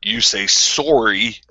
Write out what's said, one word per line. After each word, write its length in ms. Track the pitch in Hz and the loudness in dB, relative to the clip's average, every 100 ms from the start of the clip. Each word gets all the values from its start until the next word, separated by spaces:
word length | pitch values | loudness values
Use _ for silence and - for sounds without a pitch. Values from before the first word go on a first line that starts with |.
You 180 | - 113 | -4 -2
say 240 | 110 104 98 | 0 -2 0
sorry. 920 | - - - 147 151 113 98 113 107 _ | 0 0 0 2 2 2 0 -2 -6 _